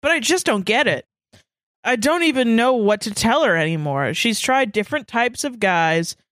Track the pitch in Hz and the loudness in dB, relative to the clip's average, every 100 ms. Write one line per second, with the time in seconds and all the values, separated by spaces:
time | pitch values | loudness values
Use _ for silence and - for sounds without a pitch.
0 | 285 330 220 359 - 208 190 233 262 131 | -2 0 0 0 0 -2 0 0 0 -2
1 | - _ _ _ _ _ _ _ - 254 | -6 _ _ _ _ _ _ _ -4 0
2 | 254 339 330 262 233 226 247 254 208 208 | 0 2 2 2 2 4 2 2 2 0
3 | 220 202 226 277 269 165 156 160 151 139 | -2 -2 2 2 2 2 0 -2 -2 -2
4 | 135 - 233 214 - 269 262 214 - 302 | -2 0 0 0 0 0 0 -2 -4 -6
5 | 226 233 240 247 294 247 196 175 160 165 | -4 -2 -2 -4 -8 -2 0 2 2 0
6 | 170 - _ | -2 -8 _